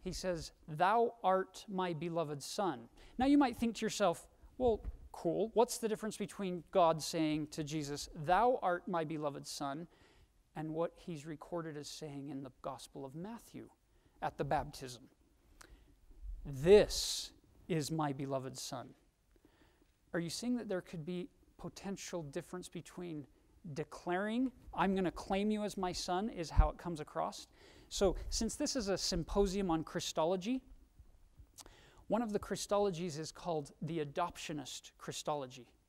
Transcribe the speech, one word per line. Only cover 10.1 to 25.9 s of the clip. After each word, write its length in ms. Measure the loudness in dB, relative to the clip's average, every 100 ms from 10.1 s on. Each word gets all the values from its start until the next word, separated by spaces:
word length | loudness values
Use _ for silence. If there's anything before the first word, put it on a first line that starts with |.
| -20 -20 _ _ -8
and 180 | -4
what 200 | -2 -2 -4
he's 300 | -10 -10 -8
recorded 500 | -12 -8 -8 -6 -8
as 100 | -10
saying 420 | -10 -10 -10 -8
in 140 | -8
the 80 | -10 -10
Gospel 420 | -10 -10 -14 -12 -10
of 100 | -10
Matthew 540 | -10 -12 -14 -16 -16 _ _ _ _ _
at 160 | -4 -2
the 60 |
baptism?" 680 | 0 0 0 -8 -12 -12 -18 _ _ _ _ -20 -20 -20 -20 -20 -20 -14 -12 -10
"This 880 | -8 -2 10 10 10 2 -2 -4 -6 -14 -20 -20 -2
is 220 | -2 0
my 220 | 0 0
beloved 440 | -2 -2 -2 -4 -8
Son." 360 | -8 -8 -10 -18 _ _ _ -20 -20 _ -20 _ _ _ _
Are 60 | -4
you 100 | -2
seeing 280 | -4 -2 -2
that 100 | -2
there 140 | -4
could 240 | -4 -10 -6
be 240 | -6 -6 _ _ -14
potential 640 | -12 -10 -8 -8 -6 -6
difference 480 | -6 -8 -8 -10 -10
between 560 | -12 -12 -10 -8 -8 -10 -18 _ -18 -10
declaring, 760 | -6 -6 -6 -2 0 2 2 0 -2 -10
"I'm 200 | 2 4
gonna 180 | 4 2
claim 380 | 0 0 2 4
you 140 | 2
as 140 | 0 0
my 140 | -2